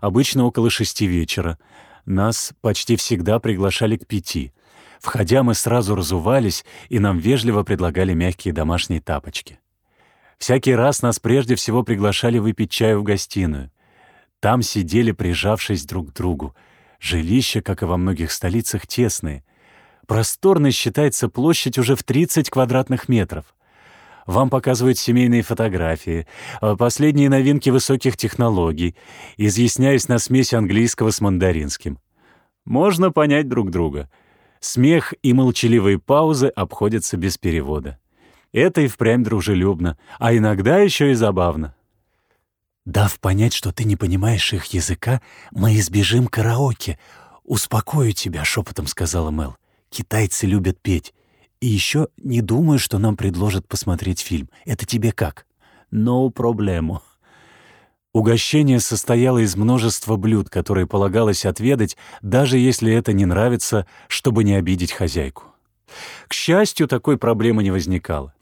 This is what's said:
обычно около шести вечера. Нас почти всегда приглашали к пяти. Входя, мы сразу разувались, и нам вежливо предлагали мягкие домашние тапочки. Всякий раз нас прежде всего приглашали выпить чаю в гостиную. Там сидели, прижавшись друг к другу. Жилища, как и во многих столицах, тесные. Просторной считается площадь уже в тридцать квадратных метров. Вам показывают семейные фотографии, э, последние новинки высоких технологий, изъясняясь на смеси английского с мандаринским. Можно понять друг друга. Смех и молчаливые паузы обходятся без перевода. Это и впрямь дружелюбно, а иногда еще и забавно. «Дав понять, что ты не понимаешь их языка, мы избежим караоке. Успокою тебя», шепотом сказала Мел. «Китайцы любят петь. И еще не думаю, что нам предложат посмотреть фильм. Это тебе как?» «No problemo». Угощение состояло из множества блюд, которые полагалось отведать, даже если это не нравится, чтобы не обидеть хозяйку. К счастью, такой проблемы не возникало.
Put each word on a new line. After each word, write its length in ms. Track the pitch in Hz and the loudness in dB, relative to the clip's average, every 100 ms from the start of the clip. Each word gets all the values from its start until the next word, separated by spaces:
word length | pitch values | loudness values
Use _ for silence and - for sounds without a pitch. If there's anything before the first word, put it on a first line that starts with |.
обычно 440 | 104 101 135 135 | -2 0 0 0
около 260 | 123 - 113 | 0 2 0
шести 360 | - 107 - 101 | 0 -4 -2 0
вечера. 520 | 87 80 - 85 82 _ - - - - | 0 -2 -4 -4 -8 _ -20 -20 -16 -4
Нас 460 | 95 104 117 - - | 0 0 -2 -8 -4
почти 340 | 113 101 - 113 | -4 -2 -2 -2
всегда 420 | - 101 85 110 | 0 -2 0 0
приглашали 580 | 113 92 98 - 110 113 | 0 -2 -2 0 -2 -2
к 100 | - | -4
пяти. 460 | 104 - - 64 - _ _ - - | -8 -6 -8 -8 -14 _ _ -20 -14
Входя, 420 | - 117 87 131 | -6 -4 2 2
мы 120 | 123 | 2
сразу 400 | 110 117 120 101 | 0 0 0 0
разувались, 680 | 104 80 92 80 135 107 - - - - | -2 -2 -2 0 2 0 -4 -10 -20 -6
и 100 | 120 | 0
нам 200 | 98 90 | 0 0
вежливо 440 | 90 131 117 104 | 0 0 0 0
предлагали 500 | 98 101 90 90 92 | 0 -2 -2 0 0
мягкие 400 | 82 90 87 - | 0 -2 -2 -6
домашние 480 | 76 78 85 - 82 | -4 -2 -2 -2 -6
тапочки. 580 | - 76 - - - - _ _ _ _ _ _ _ _ | -4 -8 -8 -12 -14 -20 _ _ _ _ _ _ _ _
Всякий 360 | - 131 131 | 0 2 4
раз 280 | 120 131 143 | 4 2 2
нас 160 | 120 110 | 0 0
прежде 360 | 110 135 123 | 0 0 2
всего 280 | 117 - 117 | -2 0 -2
приглашали 560 | 120 104 101 98 117 117 | 0 0 0 0 0 0
выпить 320 | 107 104 107 | 0 -2 -4
чаю 300 | - 110 104 | 0 0 2
в 20 | |
гостиную. 680 | 104 101 - 101 87 71 65 _ _ _ _ _ _ _ | 0 -4 -4 -4 -2 -4 -10 _ _ _ _ _ _ _
Там 220 | 104 123 | 0 0
сидели, 500 | 113 104 85 104 113 | 0 -4 0 0 0
прижавшись 720 | 92 90 85 98 110 - 98 - | 0 -2 -2 0 -2 -2 -6 -6
друг 240 | 90 76 | -8 -8
к 20 | |
другу. 420 | - 90 80 73 - _ _ _ _ | -6 -4 -4 -8 -14 _ _ _ _
Жилища, 640 | - 87 80 120 127 110 | -6 -4 0 0 0 -4
как 200 | 98 90 | -4 -4
и 40 | 82 | -2
во 100 | 87 | -2
многих 340 | 92 85 82 | -2 -2 -4
столицах, 560 | - 92 113 - 104 - | -4 -4 -2 -4 -6 -6
тесные. 580 | - 117 - 80 69 - _ _ _ _ _ - | -2 -2 -2 -8 -10 -14 _ _ _ _ _ -2
Просторной 640 | 110 110 - 190 180 143 | 0 0 0 2 4 2
считается 580 | 120 120 127 147 - 120 | 2 -2 0 0 0 -4
площадь 500 | - 151 165 135 131 | 0 0 2 0 0
уже 160 | 120 | 0
в 80 | 127 | 0
тридцать 480 | - 135 170 - 139 | 0 0 2 0 0
квадратных 580 | 131 123 147 - 127 - | 0 2 0 0 -4 0
метров. 460 | 120 90 80 - _ _ _ _ - - - - | 0 0 -6 -14 _ _ _ _ -20 -20 -18 -2
Вам 240 | 92 127 | 0 2
показывают 480 | 110 127 123 127 127 | 0 0 2 2 0
семейные 440 | - 120 123 120 | 2 2 4 2
фотографии, 840 | 110 92 113 90 82 82 - 82 - - - - | 0 -2 -2 -2 -2 -4 -4 -6 -8 -16 -18 -4
э, 160 | 107 101 | -2 2
последние 540 | 120 - 151 147 139 | 0 2 2 4 4
новинки 400 | 135 135 147 139 | 4 2 2 2
высоких 460 | 127 - 135 131 - | 2 2 0 0 -2
технологий, 800 | 107 - 117 98 82 78 87 - - - - - | -4 0 0 2 0 -2 -4 -6 -16 -20 -20 -2
изъясняясь 720 | 104 98 120 - 135 135 - | 0 2 0 2 2 2 2
на 100 | 120 | -2
смеси 360 | - 131 123 113 | 2 0 2 0
английского 540 | 101 101 117 - 113 | 0 2 0 0 -2
с 100 | - | 0
мандаринским. 800 | 101 92 92 82 73 - - 69 _ _ _ _ _ _ | 0 2 2 0 -4 -8 -10 -12 _ _ _ _ _ _
Можно 460 | - 120 196 170 185 | -4 0 2 2 2
понять 360 | 160 151 143 143 | 2 2 2 0
друг 220 | 123 98 | -2 -2
друга. 400 | 87 80 71 69 _ _ _ _ _ | -2 -2 -4 -10 _ _ _ _ _
Смех 540 | - 127 135 170 - - | -6 2 4 4 0 -2
и 100 | 135 | 2
молчаливые 640 | 123 127 - 117 117 98 95 | 4 2 2 2 4 4 2
паузы 500 | - 143 156 147 131 | 2 2 2 2 0
обходятся 680 | - 92 - 104 110 - 92 | -2 -6 -2 -2 -2 -4 -4
без 220 | 95 - | -4 -4
перевода. 600 | 90 80 69 76 71 69 _ _ _ _ _ | -4 -2 -4 -6 -8 -14 _ _ _ _ _
Это 300 | 110 170 180 | 0 2 2
и 60 | 139 | 0
впрямь 360 | - 110 120 | 0 2 2
дружелюбно, 720 | 110 107 95 92 92 85 87 76 - - | 2 0 0 0 0 0 -4 -6 -14 -2
а 180 | 117 117 | 2 4
иногда 420 | 107 98 98 185 | 2 2 4 4
еще 280 | 208 - 143 | 4 2 2
и 80 | |
забавно. 600 | 123 110 95 87 78 76 - _ _ _ _ _ _ _ _ _ _ | 4 2 2 0 -2 -6 -12 _ _ _ _ _ _ _ _ _ _
«Дав 340 | - 101 101 - | -4 0 0 0
понять, 340 | 95 98 113 | 0 2 2
что 180 | - 98 | 0 -4
ты 120 | - | -2
не 120 | 110 98 | -2 0
понимаешь 560 | 92 92 107 110 - | 0 0 0 0 -2
их 140 | 98 - | -4 -4
языка, 560 | 92 82 87 - 127 - - - | -4 -4 -4 -2 -2 -4 -20 -12
мы 260 | - 107 107 | 0 2 2
избежим 480 | 90 98 95 120 123 | 2 0 2 2 0
караоке. 720 | - 110 117 139 110 - - - - - - | 0 0 0 0 -2 -8 -10 -14 -20 -20 -20
Успокою 680 | - 104 - 110 - 151 120 | -6 -4 -2 -4 -2 0 0
тебя», 320 | 101 - 78 | -2 -6 -6
шепотом 420 | 76 - 95 - 73 | -4 -4 -6 -8 -10
сказала 440 | - 90 87 78 | -4 -4 -2 -2
Мел. 260 | 76 69 - _ _ _ | -4 -6 -10 _ _ _
«Китайцы 580 | - - 107 104 - 101 | -12 -4 -2 -2 -2 0
любят 320 | 101 92 - | 0 0 -4
петь. 340 | 104 87 - - _ _ _ _ | -2 -2 -4 -16 _ _ _ _
И 60 | 127 | -2
еще 420 | 104 - 147 156 - | -2 0 -2 -2 -6
не 240 | 135 120 | -2 -2
думаю, 360 | 104 117 160 139 | 2 2 4 2
что 200 | - 101 | 2 0
нам 180 | 110 101 | 0 0
предложат 500 | 98 85 104 92 - | -2 0 0 -2 -4
посмотреть 540 | 95 - 87 95 87 | -4 -2 -2 -2 -4
фильм. 280 | - 82 65 _ | -4 -6 -6 _
Это 220 | - 123 - | -8 -8 -4
тебе 260 | 117 113 | -2 -2
как?» 340 | - 80 - _ _ _ _ _ | -2 -4 -6 _ _ _ _ _
«No 380 | 107 113 123 131 | -2 0 2 0
problemo». 680 | 113 120 113 101 87 80 90 - _ _ _ _ _ _ _ _ _ _ | 0 -2 0 -2 -2 -4 -6 -12 _ _ _ _ _ _ _ _ _ _
Угощение 680 | 113 110 117 - 151 143 123 | 0 2 2 2 2 4 4
состояло 580 | - 107 - 120 127 123 | 2 -4 0 2 4 4
из 160 | 110 | 2
множества 640 | 92 107 127 110 - - 110 | 2 2 2 0 -2 -2 -2
блюд, 340 | 110 110 - | 2 0 0
которые 360 | 92 85 95 90 | -4 -2 -2 0
полагалось 580 | 101 98 104 110 95 | 0 0 2 2 0
отведать, 520 | 98 - 113 139 104 - - - | -2 -2 0 2 0 -4 -20 -14
даже 360 | 104 120 139 127 | 0 2 4 4
если 340 | 127 120 110 | 2 2 2
это 200 | 113 113 | 2 2
не 120 | 98 | 2
нравится, 600 | 95 87 120 117 - 110 92 - - | 2 2 2 0 0 -2 -2 -12 -12
чтобы 340 | - 135 113 | -4 0 2
не 120 | 104 | 2
обидеть 380 | 98 85 92 87 | 2 2 -2 -2
хозяйку. 520 | - 85 71 67 - - _ _ _ _ - - - - | -2 -4 -2 -6 -10 -20 _ _ _ _ -20 -20 -20 -10
К 60 | |
счастью, 560 | - - 180 208 - 151 | -4 2 2 2 0 0
такой 300 | 127 - 143 | 0 0 2
проблемы 440 | 120 110 113 110 | 2 2 2 2
не 80 | 101 | 2
возникало. 640 | 92 90 90 - 76 69 - | 0 -2 -4 -4 -6 -8 -16